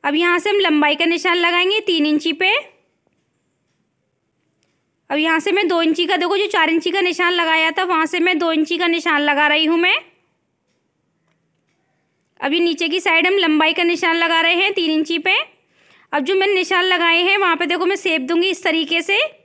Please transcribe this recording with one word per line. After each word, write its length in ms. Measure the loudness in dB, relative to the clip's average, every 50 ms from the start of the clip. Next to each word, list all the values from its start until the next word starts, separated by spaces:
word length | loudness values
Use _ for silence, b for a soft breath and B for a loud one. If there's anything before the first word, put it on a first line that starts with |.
| -2
अब 100 | -2 0
यहाँ 240 | 0 2 2 0 0
से 120 | 0 0
हम 80 | 0 2
लंबाई 360 | 2 2 2 2 2 2 2
का 80 | 0 0
निशान 320 | 0 0 -2 0 0 0
लगाएंगे 420 | 2 0 0 2 2 0 2 0 0
तीन 260 | 0 0 0 0 2
इंची 260 | 2 0 0 0 -2
पे। 180 | -2 0 0 0 0 0 -4 -8 _ _ _ _ _ _ _ _ _ _ _ _ _ _ _ _ _ _ _ _ _ _ _ _ _ _ _ _ _ _ _ _ _ _ _ _ _ _ _ _ _ _ _ _ _ _ _ _
अब 80 | -4 -2
यहाँ 220 | 0 0 0 0
से 120 | 0 0
मैं 140 | 0 0 0 0
दो 120 | 0 2
इंची 240 | 2 0 0 0 0
का, 100 | 0 0
देखो, 200 | 0 0 0 0
जो 100 | 0 -2
चार 240 | 0 0 0 2 2
इंची 200 | 0 0 -2 -2
का 100 | -2 0
निशान 320 | -2 -2 -2 0 -2 0
लगाया 380 | 0 0 0 0 0 0 0 0
था, 140 | 0 -2 -2
वहाँ 220 | 0 0 0 0
से 140 | -2 -2 -2
मैं 180 | 0 0 0 0
दो 120 | 0 0
इंची 260 | 0 0 -2 -2 -2 -2
का 80 | -2
निशान 340 | -2 -2 -2 -2 0 0 0
लगा 260 | 0 0 0 2 2
रही 180 | 2 2 2 2
हूँ 120 | 0 2 2
मैं। 160 | 2 2 0 -2 -4 -10 _ _ _ _ _ _ _ _ _ _ _ _ _ _ _ _ _ _ _ _ _ _ _ _ _ _ _ _ _ _ _ _ _ _ _ _ _ _ _ _ _ _ _ _ _ _
अब 120 | -4 -2
ये 80 | 0 0
नीचे 280 | 0 0 0 -2 -4 -2
की 120 | -2 -2
साइड 260 | 0 0 2 2 2
हम 100 | 2 2
लंबाई 360 | 2 2 2 2 2 2 2
का 100 | 2 0
निशान 340 | 0 0 0 0 0 0 0
लगा 240 | 0 0 0 0 2
रहे 140 | 2 2 2
हैं 180 | 2 0 0
तीन 180 | 0 -2 -2 0
इंची 280 | 0 -2 -2 -2 -4 -4
पे। 160 | -2 -2 -2 -2 -2 -6 _ _ b b b b b b b b b b
अब 120 | -6 -4 -2
जो 100 | 0 0
मैंने 200 | 2 2 2 2
निशान 300 | 0 0 0 0 0 2
लगाए 340 | 2 0 0 2 2 2 2
हैं, 180 | 2 2 2
वहाँ 200 | 2 2 0 0
पे 100 | 0 0
देखो, 200 | -2 -2 -2 0
मैं 100 | -2 -2
शेप 240 | -2 -2 -2 -4 -2
दूंगी 260 | -2 -2 -2 0 0 -2
इस 140 | -4 -2 -4
तरीके 380 | -2 -2 -2 -2 -2 -4 -4
से। 160 | -2 -2 -2 -2 -2 -4 -6 -14 _